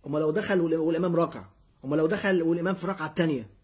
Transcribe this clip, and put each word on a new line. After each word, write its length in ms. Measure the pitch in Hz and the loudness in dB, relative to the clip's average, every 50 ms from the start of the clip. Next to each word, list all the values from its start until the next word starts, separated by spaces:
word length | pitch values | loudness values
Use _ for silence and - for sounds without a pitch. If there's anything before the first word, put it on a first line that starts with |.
| _ | _
أما 120 | 143 143 151 | -4 -2 0
لو 120 | 156 156 | 0 0
دخل 300 | 156 208 208 - 202 180 | 0 -2 0 0 2 2
والإ-، 180 | 170 165 165 165 | 2 2 2 2
والإمام 380 | 156 165 170 165 180 175 170 | 2 0 0 0 0 0 2
راكع، 300 | 165 170 160 - 120 95 - _ _ _ _ _ _ - | 2 0 0 -2 -14 -16 -18 _ _ _ _ _ _ -6
أما 120 | 131 147 | -2 0
لو 100 | 156 156 | 2 2
دخل 360 | 160 208 202 - 202 190 175 | 2 0 0 2 2 2 2
والإمام 320 | 165 165 170 175 165 185 190 | 2 2 0 0 0 -2 -2
في 100 | 185 175 | -2 -4
الركعة 220 | 185 190 - 156 | -6 -4 -4 -6
التانية 440 | 147 - - 170 160 147 127 113 - - _ | -4 0 0 2 2 0 -2 -4 -10 -18 _